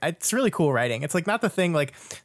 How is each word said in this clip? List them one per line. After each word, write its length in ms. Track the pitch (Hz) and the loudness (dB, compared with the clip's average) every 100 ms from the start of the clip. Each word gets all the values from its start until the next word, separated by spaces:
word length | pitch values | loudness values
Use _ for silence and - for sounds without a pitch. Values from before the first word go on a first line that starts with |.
it's 320 | 147 170 - | -4 -4 -2
really 160 | 233 254 | 0 0
cool 240 | - 156 | 2 2
writing. 280 | 127 120 113 | 2 2 0
It's 100 | 147 | -2
like 120 | 180 170 | -2 0
not 140 | 214 | 0
the 80 | 208 | 0
thing, 240 | - 180 | 2 2
like, 220 | 160 143 - - - | 2 0 -4 -18 -8